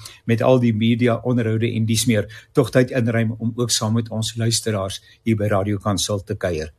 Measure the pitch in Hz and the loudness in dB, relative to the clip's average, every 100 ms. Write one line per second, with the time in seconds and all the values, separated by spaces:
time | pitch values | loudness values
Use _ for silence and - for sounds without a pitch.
0 | - - - 113 123 127 120 107 113 117 | -14 -10 -2 2 4 4 4 2 2 2
1 | 120 113 127 120 110 110 117 110 110 110 | 2 0 0 0 0 0 0 0 0 0
2 | 127 107 98 - - - - 131 120 131 | 2 2 0 -8 -4 0 2 2 2 2
3 | 117 113 110 110 113 113 117 - 110 113 | 0 0 0 -2 -4 -4 -2 0 0 0
4 | 110 110 110 117 113 110 113 104 95 - | -2 -4 -6 -2 -2 -2 -2 -4 -4 -8
5 | - - 113 107 101 101 101 101 107 92 | -16 -6 -2 0 2 0 0 -2 -2 -2
6 | - 101 - 104 92 78 78 | -2 -4 -6 -4 -4 -4 -6